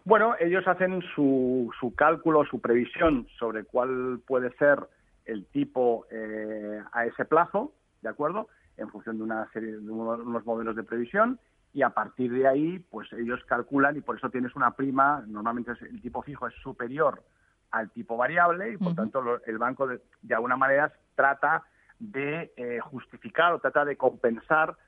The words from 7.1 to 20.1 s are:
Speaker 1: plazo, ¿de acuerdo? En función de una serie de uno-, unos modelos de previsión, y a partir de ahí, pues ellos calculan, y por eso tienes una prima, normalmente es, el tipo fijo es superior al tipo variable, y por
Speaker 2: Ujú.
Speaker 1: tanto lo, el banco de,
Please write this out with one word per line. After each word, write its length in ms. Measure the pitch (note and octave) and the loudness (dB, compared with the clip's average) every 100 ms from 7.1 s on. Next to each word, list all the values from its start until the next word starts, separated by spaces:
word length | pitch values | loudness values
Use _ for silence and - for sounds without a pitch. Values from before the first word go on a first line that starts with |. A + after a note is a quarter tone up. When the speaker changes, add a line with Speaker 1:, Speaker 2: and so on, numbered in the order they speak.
| - - | -4 0
Speaker 1:
plazo, 480 | D#3 E3+ G3 C#4+ _ _ _ | 2 2 -2 -4 _ _ _
¿de 60 | A2 | -12
acuerdo? 400 | G#2+ D3+ G3 G#3+ _ _ - | -4 -4 -4 -8 _ _ -16
En 120 | G#2 | -14
función 280 | G#2 A2+ A2 | -12 -10 -8
de 60 | |
una 280 | A2 A2 G#2+ | -6 -6 -6
serie 220 | A#2 A2 | -10 -10
de 180 | G#2+ G#2+ | -10 -10
uno-, 320 | A2+ A2+ A#2 | -8 -6 -6
unos 220 | A#2+ A#2 A2 | -6 -6 -4
modelos 280 | A2+ A2+ A2 | -4 -4 -6
de 80 | |
previsión, 540 | G#2 A#2 A#2+ G3+ A3+ B3+ _ _ _ | -6 -4 -2 2 2 0 _ _ _
y 80 | C#3+ | 0
a 80 | B2+ | 0
partir 420 | - G#2+ - B2+ | 0 -6 -4 -2
de 160 | B2 C3+ | 2 4
ahí, 320 | C3+ D#3 F#3 | 4 0 -4
pues 320 | - A2 G2 | -10 -14 -12
ellos 320 | A#2 A#2 B2 - | -8 -6 -6 -4
calculan, 520 | B2 A#2+ C#3 C#3 D3 | -4 0 2 2 0
y 40 | |
por 160 | - A2 | -6 -6
eso 120 | B2 | -4
tienes 260 | B2 B2 C#3+ | -4 -6 0
una 160 | B2 | 0
prima, 500 | - C3+ C3+ C#3 D3 G#2+ | 0 -2 2 2 2 -4
normalmente 460 | G#2 A2 A#2+ A#2 | -6 -4 -4 -6
es, 80 | A#2 | -10
el 200 | A#2 A#2 | -12 -14
tipo 220 | A#2 B2 | -10 -10
fijo 240 | A#2+ C#3 A#2+ | -10 -10 -10
es 60 | - | -10
superior 580 | C3+ B2 A#2+ C#3 D3+ - _ _ _ _ _ | -16 -10 -10 0 0 0 _ _ _ _ _
al 200 | A2+ G#2+ | -4 -4
tipo 240 | - A2 A#2 | -8 -8 0
variable, 560 | B2+ E3+ F3 E3+ G#3+ | 0 4 4 4 -4
y 60 | G#3 | -4
por 100 | F3+ | -4
Speaker 2:
Ujú. 80 | E3+ | -2
Speaker 1:
tanto 260 | G#2+ C3+ | -2 -2
lo, 220 | B2 A#2+ | -2 -4
el 140 | - A2 | -4 -2
banco 280 | A#2+ C3 C3+ | -2 -2 -4
de, 140 | B2 _ | -4 _